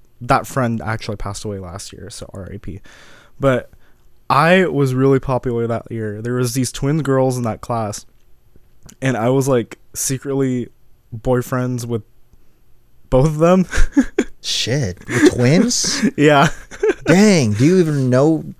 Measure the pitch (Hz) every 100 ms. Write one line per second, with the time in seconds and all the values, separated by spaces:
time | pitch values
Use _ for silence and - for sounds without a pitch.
0 | - - 120 135 104 - 120 113 92 110
1 | - 104 101 101 107 98 90 95 - -
2 | 92 - - - 90 98 - 80 - -
3 | - - - - 135 123 - - - -
4 | _ - - 131 160 185 175 143 135 127
5 | 135 135 - 123 127 117 117 113 - 113
6 | 107 104 117 123 127 123 123 - 139 156
7 | 135 135 131 127 120 104 - 117 107 104
8 | - _ _ - _ - - - - -
9 | 131 120 117 135 135 123 107 - - -
10 | - 135 143 135 135 123 113 - - -
11 | _ 117 127 127 123 127 127 123 117 117
12 | - - - - - _ _ - _ -
13 | - 127 151 151 165 185 180 - - -
14 | - - - - - - - 139 107 90
15 | - - 294 - 123 165 247 - - -
16 | 220 - 151 143 143 - - - 427 -
17 | - 170 214 180 117 104 143 185 160 147
18 | 131 127 151 156 151 -